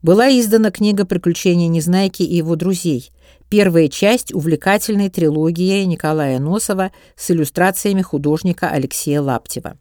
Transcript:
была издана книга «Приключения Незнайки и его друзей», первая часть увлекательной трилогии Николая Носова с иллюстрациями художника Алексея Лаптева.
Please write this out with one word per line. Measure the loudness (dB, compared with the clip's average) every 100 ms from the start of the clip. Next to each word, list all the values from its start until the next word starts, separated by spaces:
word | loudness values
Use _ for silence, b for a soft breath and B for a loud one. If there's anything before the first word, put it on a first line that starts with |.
была | 4 4 6
издана | 4 4 2 2
книга | 0 0 0 0
«Приключения | 0 -2 0 0 2 2
Незнайки | 0 0 0 0 -2
и | -2 -2
его | -2 -2
друзей», | -2 -2 -2 -4 -6 b b b b
первая | 2 4 4 2
часть | 2 2 2 -2
увлекательной | -6 -2 0 2 0 0 -2 -2
трилогии | 0 0 0 -2 0 0 0 0
Николая | -2 -2 -2 -2 -2
Носова | -2 -4 -4 -4 -4 b b b
с | -2
иллюстрациями | -2 0 0 0 0 -2 -2
художника | -2 -2 -2 -2 -2 -2 -2
Алексея | -2 -4 -6 -4 -2
Лаптева. | -2 -4 -6 -12 -12 -18